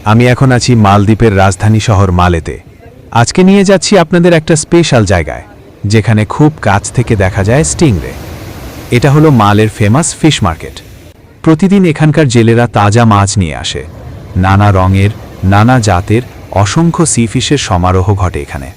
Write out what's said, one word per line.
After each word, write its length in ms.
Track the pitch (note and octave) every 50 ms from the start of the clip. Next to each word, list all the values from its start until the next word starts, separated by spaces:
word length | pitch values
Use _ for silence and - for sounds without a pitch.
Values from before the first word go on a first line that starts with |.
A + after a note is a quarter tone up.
| -
আমি 200 | - G#2+ A2+ A#2+
এখন 220 | B2 B2 - C#3 C3
আছি 200 | B2+ A#2+ - - B2+
মালদ্বীপের 580 | A2+ G#2+ G2 G2 G#2 G2+ G2+ A2 G2 A#2+ A2+ G2
রাজধানী 440 | F#2+ F#2+ G2 F#2+ - G#2 G#2+ A2 A2
শহর 280 | G#2 - G#2+ F#2+ G2+ F#2
মালেতে। 440 | F2+ F#2+ F2+ F2+ F2 D#2+ D2 D#2 C2 - - - - - - - - - - -
আজকে 280 | - A#2 A#2+ - - - F#3
নিয়ে 200 | F#3+ G3 G3+ F#3+
যাচ্ছি 280 | F#3+ G3 F3+ - - G#3+ F#3
আপনাদের 340 | E3+ - F#3 F3 E3+ F3+
একটা 220 | F3 D#3+ D#3+ - E3
স্পেশাল 460 | D#3 - - - E3+ E3 - C#3+ A#2+ G#2+
জায়গায়, 400 | F2+ G2+ E2+ D#2+ - A#1+ A#1 - - - - - - - - -
যেখানে 360 | G2+ G#2+ A2+ G2+ A#2 A2 G#2 G#2+
খুব 260 | - - - D3+ D3+ D3+ -
কাছ 220 | - G#2+ G2 G2+ - -
থেকে 200 | - C3+ A#2 - A#2+
দেখা 260 | F#2+ G2 F#2 - A2 F#2+
যায় 200 | G#2 A#2+ D3 D#3+
স্টিংরে। 480 | D#3 - - F3+ C#3+ G2+ D#2+ B1 B1 - - - - - - - - - - - - - - - -
এটা 180 | B2 A#2+ A2 C#3+
হলো 180 | C3 D3+ D#3 D#3
মালের 400 | C#3 A2+ G#2 G2+ G2+ G#2 A2 G#2+ -
ফেমাস 320 | - A2 G2+ A2+ D3 E3+ - - -
ফিশ 160 | - D#3 C#3+ -
মার্কেট। 340 | A2 F2 D#2+ - - - - - - - - - - - - - - - - -
প্রতিদিন 400 | - D#3+ D#3+ D#3 G3 F#3 G3 G3+ F#3
এখানকার 420 | E3+ D3 - D#3+ D#3 D3 G3+ A3 C3
জেলেরা 380 | A2 A#2+ A2+ A2+ A2+ A#2 A#2+
তাজা 380 | A#2 - A2 G#2 G#2 G#2 A#2+ A#2
মাছ 260 | A2+ G#2 G2+ G2 F#2+ - G#2
নিয়ে 180 | F2+ D#2+ C#2
আসে। 260 | B1 C#2 - - C#2+ C2 - - - - - - - - - -
নানা 320 | F2+ F2+ F#2 F#2+ G2+ G#2 G#2
রঙের, 400 | G2 F#2+ F#2 F#2+ F#2+ G2 G2 G#2 A2 - - - - - -
নানা 320 | F#2+ G2 G2+ G#2+ A#2+ C3 B2+
জাতের 420 | G#2+ G#2 F#2 F2 F#2+ - G#2 A#2+ B2 - - - - -
অসংখ্য 520 | - F#2 G#2 G2+ - D#3+ E3+ E3+ D#3+ - E3
সি 160 | - - A#2+ A#2
ফিশের 340 | G#2+ - C3 A2+ - D3 C3+ - -
সমারোহ 380 | G2 F2 F2 F2+ F2+ F#2+ F#2 G2+ G#2
ঘটে 240 | G2 F#2+ F2 - D#2
এখানে। 260 | C#2+ - - C#2+ C2+ C2 -